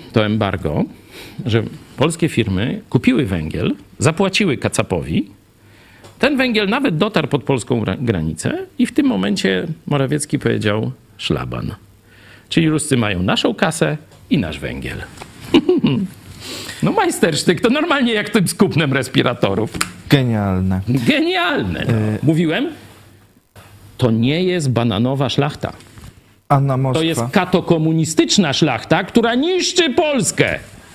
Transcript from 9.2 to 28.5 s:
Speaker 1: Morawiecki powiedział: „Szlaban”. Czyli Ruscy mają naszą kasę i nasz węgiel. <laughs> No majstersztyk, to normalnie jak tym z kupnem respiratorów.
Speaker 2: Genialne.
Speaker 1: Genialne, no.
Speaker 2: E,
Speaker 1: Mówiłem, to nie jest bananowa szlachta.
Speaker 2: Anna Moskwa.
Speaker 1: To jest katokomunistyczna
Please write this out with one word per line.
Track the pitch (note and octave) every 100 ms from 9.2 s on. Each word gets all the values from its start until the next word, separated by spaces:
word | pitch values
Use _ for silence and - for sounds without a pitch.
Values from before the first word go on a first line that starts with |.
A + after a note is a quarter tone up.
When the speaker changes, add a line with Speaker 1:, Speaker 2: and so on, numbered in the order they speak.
| G3+ G3 F#3+ F#3 F3+ D#3+ -
Speaker 1:
Morawiecki | D3 C3+ D3 - C#3
powiedział: | A#2 A2+ G#2+ G#2+ A#2+ B2+ - -
„Szlaban”. | - C#2+ B1+ A#1+ C2 F#2 - - - - - - -
Czyli | - D#3+
Ruscy | D#3 - B2
mają | G#2+ F2+
naszą | F#2 A#3 C4+
kasę | A3 D#3+ - D3+ D3+ - - -
i | E3+
nasz | E2 D2+
węgiel. | - C2+ - - - - - - -
<laughs> | - - F4 - C#3 F#3+ - - - - - - -
No | F3
majstersztyk, | F#4+ F4+ - F3+ D3+ - D3+
to | A#3
normalnie | C#4+ D#4+ C#4+ A#3+
jak | G#3+ -
tym | A3+ D#3
z |
kupnem | - F#3 D3+ D3+
respiratorów. | C3+ B2 C3+ B2+ A#2 G2+ G2 A2 - - - -
Speaker 2:
Genialne. | C#3+ B2+ G#2+ G2+ F#2 F#2 F#2 G2+
Speaker 1:
Genialne, | B2 A2+ D4 E4 F#4 F4 C4 G2+ D#2 -
no. |
Speaker 2:
E, | A2+ G#2+ G#2+
Speaker 1:
Mówiłem, | C3 D#3+ E3 F3+ D#4+ - - - - - - _ _ - - - - -
to | A#2+
nie | A2+ A#2+ D#3
jest | F#3 F3+ C#3
bananowa | A#2+ A#2 G2 B2 C3+ C3+
szlachta. | - C#3+ - - - - - - - _ _ -
Speaker 2:
Anna | C#3+ C#3 C3
Moskwa. | C3+ B2+
Speaker 1:
To | E3
jest | C#3 A#2
katokomunistyczna | G#3 F3 F3+ - E3 D#3+ D#3+ D#3 - E4+ - D#3+